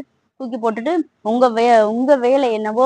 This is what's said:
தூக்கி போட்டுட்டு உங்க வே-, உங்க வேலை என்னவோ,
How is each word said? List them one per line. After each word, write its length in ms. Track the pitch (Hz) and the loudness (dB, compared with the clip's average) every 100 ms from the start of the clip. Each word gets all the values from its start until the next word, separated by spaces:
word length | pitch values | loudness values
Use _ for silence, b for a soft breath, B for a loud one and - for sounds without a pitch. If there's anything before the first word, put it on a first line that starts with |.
| 285 _ _ _ | -6 _ _ _
தூக்கி 180 | 262 240 | -12 -6
போட்டுட்டு 360 | 226 220 233 349 302 _ | -6 -4 -4 -4 -6 _
உங்க 280 | 208 240 254 | -4 2 2
வே-, 360 | 220 233 233 214 | 2 2 4 2
உங்க 300 | 226 262 285 | 0 0 2
வேலை 380 | 240 269 262 | 2 0 0
என்னவோ, 320 | 220 214 214 | -2 -4 0